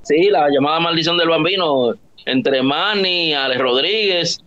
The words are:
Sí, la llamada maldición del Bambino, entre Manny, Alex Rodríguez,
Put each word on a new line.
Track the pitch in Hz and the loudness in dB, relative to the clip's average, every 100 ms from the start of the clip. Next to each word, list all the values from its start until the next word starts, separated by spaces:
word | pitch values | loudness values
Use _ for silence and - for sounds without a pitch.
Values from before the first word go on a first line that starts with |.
Sí, | - 151 202 | 0 2 4
la | 185 147 | 4 2
llamada | 139 143 165 | 2 0 0
maldición | 170 165 160 170 | 0 -2 0 0
del | 165 | 2
Bambino, | 160 156 190 160 135 120 - - - | 2 0 0 0 0 0 -2 -10 -14
entre | - 131 139 131 | -4 -2 0 0
Manny, | 135 151 196 208 185 180 160 | 0 -2 -2 -2 -2 -2 -2
Alex | 147 135 127 | -2 -2 -2
Rodríguez, | 131 127 165 220 202 175 165 - | 0 0 0 -2 0 0 -2 -6